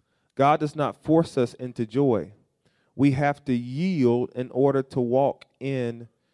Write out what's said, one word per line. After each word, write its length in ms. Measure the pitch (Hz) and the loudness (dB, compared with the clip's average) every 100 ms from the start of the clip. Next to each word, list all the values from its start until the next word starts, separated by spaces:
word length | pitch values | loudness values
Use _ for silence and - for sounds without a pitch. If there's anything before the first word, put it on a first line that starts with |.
| _ _ _ - | _ _ _ 0
God 240 | 139 156 | 2 2
does 160 | 151 151 | -2 -4
not 260 | 131 - | -4 -4
force 360 | - 160 165 135 | 0 2 2 0
us 160 | 120 - | -2 -4
into 300 | 127 123 110 | -10 -8 -4
joy. 480 | 123 139 107 87 - _ _ _ _ _ - | 0 0 0 -4 -14 _ _ _ _ _ 0
We 160 | 143 | 0
have 320 | 135 143 139 - | 2 0 -2 -4
to 80 | |
yield 800 | 123 123 135 185 165 120 120 - 123 | -4 -4 -4 -2 2 2 2 -2 -8
in 160 | 127 | -6
order 320 | 123 139 135 | 0 2 0
to 160 | 135 139 | -2 -4
walk 460 | 120 127 139 - - - | 0 0 0 -2 -12 -12
in 500 | 135 135 120 117 117 _ _ | -8 -4 -6 -8 -16 _ _